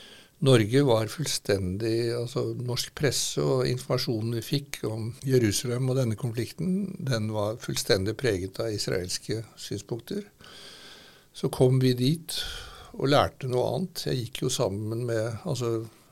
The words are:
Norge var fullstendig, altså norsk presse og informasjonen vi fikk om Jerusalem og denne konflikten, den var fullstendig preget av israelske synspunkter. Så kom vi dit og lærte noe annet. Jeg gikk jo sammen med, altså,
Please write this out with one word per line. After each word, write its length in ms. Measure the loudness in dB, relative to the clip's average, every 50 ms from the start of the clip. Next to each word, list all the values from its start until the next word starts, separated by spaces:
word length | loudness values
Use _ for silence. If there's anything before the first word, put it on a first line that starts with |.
| -20 -20 -20 -20 -20 _ _ 0
Norge 400 | 6 6 8 8 6 6 4 4 6
var 240 | 6 4 4 4
fullstendig, 1040 | 0 -4 -4 -4 -2 -4 -4 0 0 2 2 2 -2 -2 -2 -2 0 0 0 0 -2
altså 320 | -2 -4 -4 -4 -4 -4 -4 -4 -4
norsk 360 | -6 -4 -4 -4 -4 -4 -6 -4
presse 460 | 0 0 0 0 0 -2 -2 0 0
og 220 | 2 2 2 2 2
informasjonen 640 | 0 0 -2 -2 -2 -2 -2 0 -2 -2 -2 -2 -2 -4
vi 60 | -4
fikk 400 | -4 -2 -2 -2 -2 -4 -10 -6 -6
om 300 | -6 -6 -4 -6 -8 -8 -6
Jerusalem 640 | -2 4 4 6 6 4 2 2 -2 -2 -2 -2 0 0
og 60 | 0
denne 180 | 2 0 0 -2
konflikten, 800 | -2 -4 -4 -2 -4 -6 -6 -4 -4 -2 -2 0 -2 -2 -4 -6
den 320 | -6 -4 -2 -2 0 0 -2
var 240 | -2 -2 -2 -2 -4
fullstendig 600 | -6 -6 -4 -4 -4 2 2 2 2 2 -2 -2
preget 420 | 0 0 0 2 0 -2 -6 -6 -4
av 120 | -4 -4
israelske 720 | -2 -4 -2 -2 -2 -2 -2 -4 -6 -6 -4 -4 -6 -6 -6 -10 -16
synspunkter. 720 | -16 -10 -8 -8 -8 -6 -8 -8 -8 -8 -8 -8 -8 -8 -10 _ _ -20 -20 -20 -20 -20 -20 -20 -20 -20 -20 -20 -20 -20 -20 -20 -20 _ _ -12
Så 140 | -4 -4 -4
kom 300 | 2 4 6 6 6 6
vi 140 | 6 4 4
dit 420 | 4 4 2 2 2 -2 -8 -6 -6 -6 -6 -8 -10 -12 -14 -16 -18 -20 -16 -8
og 160 | -2 2 4
lærte 380 | 6 6 6 4 0 -6 -6
noe 220 | -2 0 2 2 2 0
annet. 300 | -2 -2 -4 -6 -6 -4
Jeg 200 | -2 -2 -2 -4
gikk 180 | -6 -8 -4 -2
jo 60 | -2
sammen 560 | 0 0 0 0 0 -2 -4 -4 -4 -4 -2
med, 340 | -2 -2 -2 -2 -2 -4 -6
altså, 440 | -4 -4 -4 -2 0 0 -2 -2 -4 -8 -16 -20 _ _